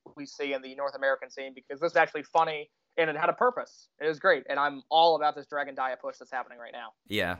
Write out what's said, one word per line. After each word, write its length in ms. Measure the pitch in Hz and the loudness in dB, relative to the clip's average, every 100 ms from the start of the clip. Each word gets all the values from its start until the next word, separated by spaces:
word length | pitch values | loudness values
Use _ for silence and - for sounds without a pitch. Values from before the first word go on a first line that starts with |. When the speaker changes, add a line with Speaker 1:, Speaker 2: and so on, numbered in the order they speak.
| - - | -20 -14
Speaker 1:
we 100 | 139 | -14
see 280 | - 143 | -8 -4
in 80 | 135 | -4
the 120 | 135 | -8
North 220 | 131 139 135 | -6 -6 0
American 340 | 135 135 131 | 0 0 -4
scene, 220 | 139 135 | -12 -12
because 280 | 131 - 139 | -14 -14 -4
this 100 | 170 | 0
is 60 | 165 | 4
actually 260 | 156 151 | 2 0
funny 480 | - 165 160 151 147 _ _ - | 0 2 2 0 -10 _ _ 0
and 120 | 160 | 0
it 60 | 147 | 2
had 140 | 170 | 0
a 40 | |
purpose. 540 | 165 247 247 117 - _ - | 2 2 0 -6 -16 _ -4
It 60 | 151 | -4
was 120 | 151 | 2
great, 240 | 190 151 - | 2 2 2
and 100 | 143 | 0
I'm 220 | 143 139 - | 0 -2 0
all 260 | 156 170 156 | 6 6 6
about 180 | 151 147 | 2 -2
this 100 | 135 | -6
Dragon 280 | 143 143 | -6 -6
Dia 220 | 139 131 123 | -4 -4 -4
push 160 | 135 - | -10 -12
that's 140 | 123 | -10
happening 260 | 131 120 123 | -8 -8 -12
right 160 | 117 | -16
now. 160 | 120 113 - - | -14 -16 -18 -6
Speaker 2:
Yeah, 300 | 101 90 | -2 0